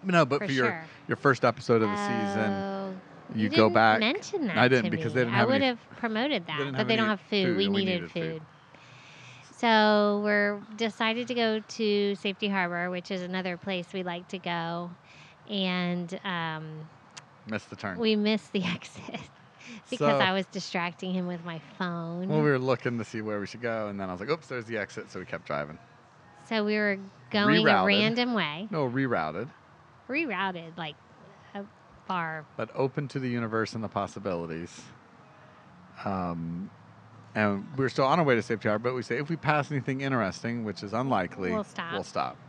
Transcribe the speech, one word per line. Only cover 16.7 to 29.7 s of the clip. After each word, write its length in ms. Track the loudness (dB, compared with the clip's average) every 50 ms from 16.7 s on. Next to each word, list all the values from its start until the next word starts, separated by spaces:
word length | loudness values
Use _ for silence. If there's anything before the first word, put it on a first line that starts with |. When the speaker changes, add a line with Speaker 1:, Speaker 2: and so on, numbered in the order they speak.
| -12 -12 -14 -16 -18 -20 -20 -20 -20 -20 -20 -20 -20 -20 -12 -6
Speaker 1:
Missed 220 | -6 -6 -6 -8
the 60 | -14
turn. 220 | -10 -8 -8 -6 -2
Speaker 2:
we 160 | 2 2 2
missed 360 | 4 2 2 0 0 -2 -4 -4
the 100 | -2 0
<laughs> 20 |
exit 560 | 0 -2 -4 -6 -14 -16 -16 -16 -12 -12 -12 -14 -14 -20 -20 -20 -20 -20 -20 -18 -18 -18 -18 -10 -10
because 80 | -4 0
Speaker 1:
So 200 | 2 4 4 4
Speaker 2:
I 140 | 4 4 2
was 120 | 0 -2
distracting 680 | -4 -6 -10 -10 -4 -4 -2 -2 -2 -6 -6 -6 -4 -2
him 140 | -2 -2
with 180 | -2 -6 -6 -8
my 160 | -8 -10 -10 -12 -14 -6 -4
phone. 500 | -4 -4 -2 -4 -6 -6 -6 -6 -4 0
Speaker 1:
Well, 140 | 2 4 4
we 80 | 4
were 80 | 4 2
looking 400 | 2 2 0 0 0 -2 -2 -2
to 60 | -6
see 180 | -6 -6 -6 -4
where 180 | -4 -4 -4
we 60 | -4
should 160 | -6 -8 -6 -4
go, 260 | -4 -2 -2 -4 -4
and 100 | -6 -6
then 100 | -6 -6
I 40 | -6
was 80 | -6
like, 80 | -2 -4
"Oops, 180 | -4 -4 -4
there's 180 | -8 -8 -8 -8
the 100 | -6 -4 -4
exit," 320 | -4 -4 -6 -12 -12 -10
so 80 | -12 -12
we 40 | -10
kept 220 | -8 -10 -10 -6
driving. 320 | -4 -4 -4 -4 -6 -8 -16 -18 -20 -20 -20 -20 -20 -20 -20 -20 -20 -20 -20 -10 -4
Speaker 2:
So 160 | -2 -2 0
we 120 | 0 0
were 220 | 0 0 0 -2 -2 -6 -16 -18 -20 -18 -4
going 340 | 0 2 4 6 6 6 6
Speaker 1:
Rerouted. 180 | 6 6 6 6
Speaker 2:
a 40 |
random 480 | 4 4 4 4 2 2 2 0 0 2
way. 340 | 0 0 0 -2 -6 -8 -4
Speaker 1:
No, 180 | -2 -2 -2 0
rerouted. 600 | 0 0 0 0 0 0 0 -2 -4 -6 -8 -8 -10 -20 -20 -20